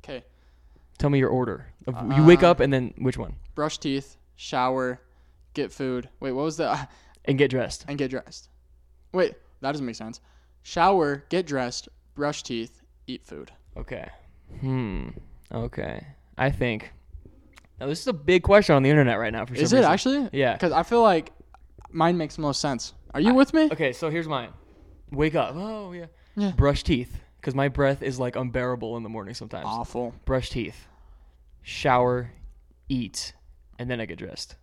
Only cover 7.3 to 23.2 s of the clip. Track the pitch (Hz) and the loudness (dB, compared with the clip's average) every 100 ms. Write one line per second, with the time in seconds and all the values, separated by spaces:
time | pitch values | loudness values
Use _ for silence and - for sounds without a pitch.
7.3 | 135 139 127 113 - - 143 135 127 - | 2 2 2 -4 -8 -10 -6 -6 -6 -10
8.3 | - _ _ _ _ _ _ _ 185 170 | -20 _ _ _ _ _ _ _ -2 -2
9.3 | - _ _ 135 147 127 110 110 120 _ | -2 _ _ -6 -4 -6 -10 -14 -16 _
10.3 | _ _ _ - - 175 196 147 139 - | _ _ _ -8 2 4 6 2 -2 -4
11.3 | 175 170 139 123 - - _ _ - 143 | -4 -2 -2 -2 -6 -14 _ _ -4 -4
12.3 | 143 - 117 113 _ _ _ - 127 - | -4 -6 -6 -8 _ _ _ -14 -14 -12
13.3 | 73 - - - - 131 90 - - - | -16 -16 -20 -20 -16 -12 -12 -12 -18 -20
14.3 | - - - 131 131 113 73 60 - - | -20 -20 -8 -4 -2 -4 -6 -10 -14 -18
15.3 | - - - 117 - - - - - _ | -20 -12 -8 -8 -8 -8 -10 -16 -20 _
16.3 | - 131 139 123 110 - - - - - | -2 -2 0 -2 -4 -8 -20 -20 -20 -20
17.3 | - - - - - 135 160 - 175 147 | -20 -20 -20 -20 -10 -8 -6 -4 -4 4
18.3 | 185 190 202 196 147 135 151 131 107 113 | 4 8 6 8 6 6 6 6 2 -2
19.3 | 113 127 127 156 262 202 190 254 277 254 | -4 -6 -2 4 6 6 4 2 -2 -2
20.3 | 139 131 110 180 151 170 233 226 170 - | 0 0 2 0 0 2 4 6 4 0
21.3 | - - - - - - 160 165 175 151 | -18 -20 -20 -20 -20 -12 0 2 2 -4
22.3 | - 151 135 147 123 - - - 135 | -4 -4 -2 -2 -4 -8 -16 -10 0